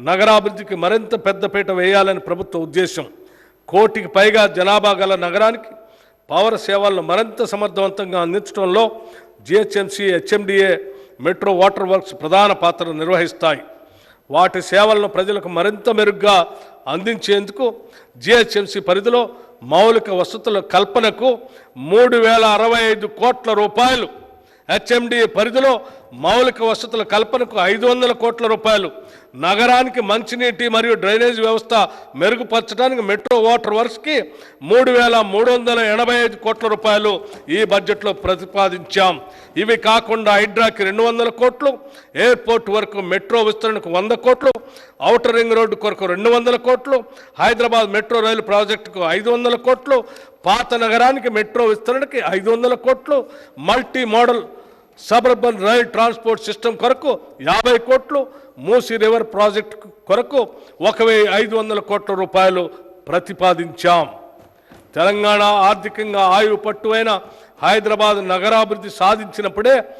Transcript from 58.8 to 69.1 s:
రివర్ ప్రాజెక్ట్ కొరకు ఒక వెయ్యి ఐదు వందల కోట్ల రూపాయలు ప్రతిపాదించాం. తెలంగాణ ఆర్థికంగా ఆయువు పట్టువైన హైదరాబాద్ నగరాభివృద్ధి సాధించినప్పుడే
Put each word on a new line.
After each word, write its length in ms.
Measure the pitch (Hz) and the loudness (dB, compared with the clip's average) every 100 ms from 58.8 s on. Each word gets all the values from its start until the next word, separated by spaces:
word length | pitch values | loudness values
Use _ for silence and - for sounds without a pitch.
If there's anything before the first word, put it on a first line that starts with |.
| - 226 | 0 0
రివర్ 260 | 220 233 | 2 2
ప్రాజెక్ట్ 520 | 220 196 208 208 208 - - - - | 0 0 0 0 -6 -14 -20 -16 -2
కొరకు 420 | 208 247 277 220 - - - 185 | -2 0 -2 -2 -8 -20 -4 -2
ఒక 140 | 214 | 2
వెయ్యి 260 | 226 220 208 | 2 4 2
ఐదు 240 | 196 226 220 | 0 -2 -4
వందల 220 | 220 208 | -4 -6
కోట్ల 360 | 208 202 202 | -4 -6 -4
రూపాయలు 560 | 190 185 190 190 180 170 - - - - | -4 -2 2 2 2 -4 -10 -20 -20 -6
ప్రతిపాదించాం. 1000 | 170 175 165 180 170 170 - 175 175 151 - - - - _ _ - _ | -4 -4 0 0 0 -4 -2 2 2 0 -8 -20 -20 -20 _ _ -20 _
తెలంగాణ 480 | 147 185 208 208 208 | -2 0 2 2 2
ఆర్థికంగా 800 | 208 208 190 208 202 208 214 202 | 4 4 2 2 -4 -8 -4 0
ఆయువు 360 | 190 196 214 208 | 2 4 2 0
పట్టువైన 640 | 214 208 220 220 226 190 - - - - | -4 -6 -2 -2 0 -4 -6 -20 -20 -2
హైదరాబాద్ 680 | 160 214 214 214 214 202 185 | 0 2 0 0 2 0 -2
నగరాభివృద్ధి 600 | 185 208 220 214 208 208 | -2 2 2 0 -4 -10
సాధించినప్పుడే 960 | - 185 | 0 2